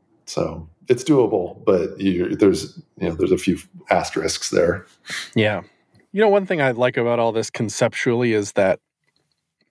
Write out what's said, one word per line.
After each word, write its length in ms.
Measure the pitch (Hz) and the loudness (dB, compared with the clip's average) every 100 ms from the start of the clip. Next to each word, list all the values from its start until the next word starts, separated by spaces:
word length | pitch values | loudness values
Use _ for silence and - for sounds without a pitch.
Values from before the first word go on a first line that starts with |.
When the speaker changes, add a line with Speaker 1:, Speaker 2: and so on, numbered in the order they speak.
| _ _ - | _ _ -10
Speaker 1:
so 420 | - 80 78 - _ - | -6 -6 -6 -14 _ -2
it's 160 | 185 | -2
doable, 600 | - 139 110 104 90 - - | 2 2 2 0 -4 -6 0
but 340 | 95 98 - | 2 0 -2
you, 360 | 98 87 - - | -2 0 -2 4
there's, 460 | 101 80 - - - - | 4 4 -4 -14 -20 -6
you 120 | 87 | -6
know, 60 | 80 | -2
there's 160 | 90 | 0
a 40 | 90 | 2
few 220 | - 85 - 85 - | 0 -2 -6 -20 0
asterisks 640 | 92 - - - - - | 0 0 -4 -4 -6 -2
there. 340 | - 87 95 - _ - - - 113 | 0 0 0 -8 _ -14 -12 -6 -2
Speaker 2:
Yeah. 260 | 107 98 - _ _ _ _ | 0 -2 -10 _ _ _ _
You 60 | 190 | 0
know, 80 | 220 | 2
one 180 | 202 185 | 2 0
thing 160 | 170 | 0
I 100 | 135 | 0
like 260 | 117 123 127 | 2 0 0
about 220 | 117 120 | 0 2
all 120 | 117 | 0
this 180 | 110 107 | 0 -4
conceptually 840 | - 110 - 120 - 131 120 123 | -4 -6 0 -2 0 -2 0 0
is 180 | 107 101 | 0 -2
that 280 | - 95 - _ _ _ _ _ _ _ _ _ | 0 0 0 _ _ _ _ _ _ _ _ _